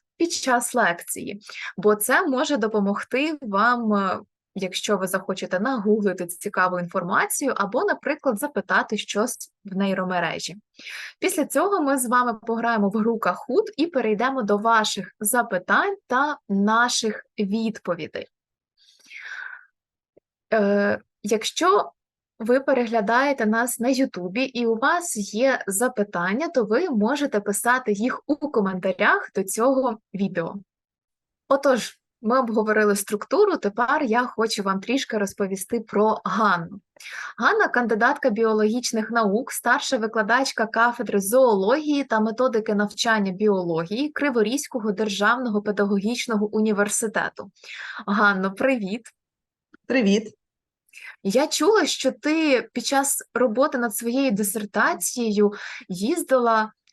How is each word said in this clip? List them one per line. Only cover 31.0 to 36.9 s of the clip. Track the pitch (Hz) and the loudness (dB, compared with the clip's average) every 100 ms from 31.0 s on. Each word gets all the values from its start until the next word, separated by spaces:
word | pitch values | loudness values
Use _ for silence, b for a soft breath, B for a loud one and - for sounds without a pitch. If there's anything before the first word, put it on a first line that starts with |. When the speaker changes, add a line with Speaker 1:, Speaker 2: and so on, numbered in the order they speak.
| _ _ _ _ _ | _ _ _ _ _
Speaker 1:
Отож, | 277 277 254 - - _ _ | 2 4 2 0 -12 _ _
ми | 214 254 | 0 0
обговорили | 233 214 214 214 208 202 | 2 0 2 4 4 2
структуру, | - 208 - 269 415 339 | -2 -6 -2 2 4 2
тепер | 202 208 240 294 | -2 -2 0 0
я | 277 226 | 2 0
хочу | 247 - 220 220 | 0 -2 -2 -2
вам | 196 190 | -2 -2
трішки | 190 262 - 220 | 0 -4 -2 -4
розповісти | 196 - 196 190 - 240 | -4 -4 -4 -4 -4 -6
про | 220 202 214 214 - | -2 0 2 2 -2
Ганну. | 185 214 175 170 - _ | 0 2 0 -4 -14 _